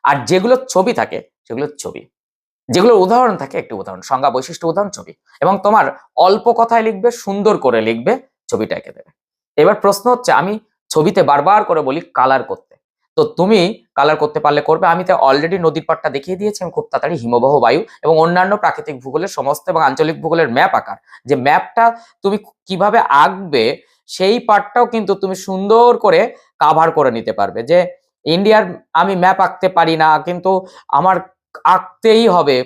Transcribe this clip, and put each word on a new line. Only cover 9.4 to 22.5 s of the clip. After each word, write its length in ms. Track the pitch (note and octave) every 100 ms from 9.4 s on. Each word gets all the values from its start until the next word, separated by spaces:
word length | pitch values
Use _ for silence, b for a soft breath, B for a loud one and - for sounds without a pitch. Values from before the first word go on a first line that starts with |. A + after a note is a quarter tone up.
| _ -
এবার 180 | G#3+ G#3+
প্রশ্ন 200 | G3+ G3+ B3
হচ্ছে, 160 | B3 B3 A2+
আমি 140 | F3+ G#3+ _ _ _
ছবিতে 300 | D#3 D#3 F#3 D3
বারবার 300 | C#3+ D3+ G#3 G3+
করে 120 | D#3+ C3+
বলি 120 | D3 - B2+
কালার 240 | C3 C3 A2+
করতে, 240 | F#2+ _ _ _ _ _ -
তো 60 | D3+ D#3
তুমি 220 | F#3 A3 F3 A3+ _ -
কালার 180 | C#3+ D3+
করতে 160 | D3+ D3+
পারলে 160 | D3+ D3 D3
করবে। 180 | D#3+ F3+
আমি 80 | E3+ F#3
তো 40 | F3+ C3+
already 300 | C#3 E3 F#3+ E3
নদীর 180 | D#3 D#3
পাড়টা 200 | D#3 D#3 C#3
দেখিয়ে 220 | D#3+ F#3
দিয়েছি, 180 | G#3 G#3
আমি 80 | F3 D#3
খুব 100 | D3+
তাড়াতাড়ি 240 | C3 D3 C3
হিমবাহ 320 | A#2 A#2+ C3 C#3+
বায়ু 160 | A#2 D3 - B
এবং 100 | D3 D#3+
অন্যান্য 300 | E3 F3+ F#3 G#3
প্রাকৃতিক 340 | E3 - D3+ C3
ভূগোলের 280 | C3 D3 F#3 -
সমস্ত 260 | C3+ D3 -
এবং 80 | E3 C#3+
আঞ্চলিক 280 | C3+ D#3 D#3+
ভূগোলের 260 | D#3+ E3 D3 B2
ম্যাপ 160 | F#3 A#2
আঁকার, 180 | - G2 B B B2
যে 60 | C3+ C3
ম্যাপটা 380 | E3 - - A#3 A#3 B B
তুমি 140 | G3 G#3 -